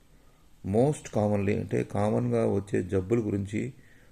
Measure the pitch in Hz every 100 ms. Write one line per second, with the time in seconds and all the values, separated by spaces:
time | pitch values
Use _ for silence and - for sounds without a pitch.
0 | - - - - - - 92 104 139 147
1 | - 113 104 104 98 101 98 120 123 104
2 | 104 117 120 117 113 101 101 110 92 95
3 | 92 120 104 101 98 107 120 - - -
4 | -